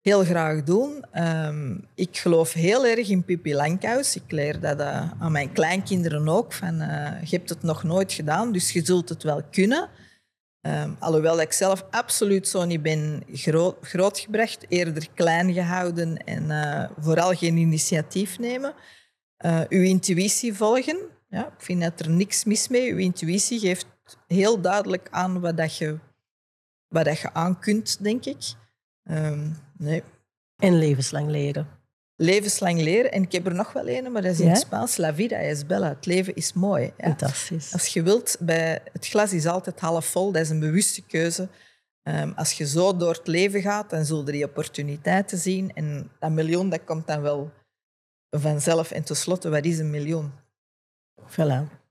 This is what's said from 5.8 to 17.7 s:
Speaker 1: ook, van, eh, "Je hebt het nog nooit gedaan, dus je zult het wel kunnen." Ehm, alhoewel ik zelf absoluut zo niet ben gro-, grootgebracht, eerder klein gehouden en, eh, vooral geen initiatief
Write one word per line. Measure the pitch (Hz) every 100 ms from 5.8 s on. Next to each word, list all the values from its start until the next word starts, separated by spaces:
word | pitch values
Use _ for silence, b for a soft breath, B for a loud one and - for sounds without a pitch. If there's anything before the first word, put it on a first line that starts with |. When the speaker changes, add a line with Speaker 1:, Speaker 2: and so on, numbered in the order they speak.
| 190 185 165 151 151
Speaker 1:
ook, | 165 -
van, | - 175 165
eh, | 151 151 147 -
"Je | 156 180
hebt | -
het | 165
nog | 165 151
nooit | 165 180 190
gedaan, | - 151 165 240
dus | 185 -
je | 175 165
zult | 180 170
het | 160
wel | 156 147 151
kunnen." | - 196 294 392 b b b b _ _ _
Ehm, | 156 151 147 151
alhoewel | - 160 160 165
ik | 160
zelf | - 196 190 190
absoluut | - - - 208 196 190
zo | 190 175
niet | 165
ben | 151 156 151 147 -
gro-, | 135 - 156 175 -
grootgebracht, | - 175 196 202 - 214 220 - -
eerder | 175 170 156 156
klein | - 170 165 185
gehouden | 175 175 185 180 170 165 160
en, | - 160 156
eh, | 151 151 147 - -
vooral | 156 160 180
geen | 175 170 165
initiatief | 165